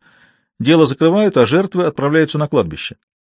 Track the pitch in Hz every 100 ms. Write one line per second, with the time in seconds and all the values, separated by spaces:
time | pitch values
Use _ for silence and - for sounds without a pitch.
0 | _ _ _ _ _ - 120 160 147 143
1 | 160 196 208 - 113 160 196 180 165 147
2 | 139 156 156 151 147 139 87 76 - -
3 | _ _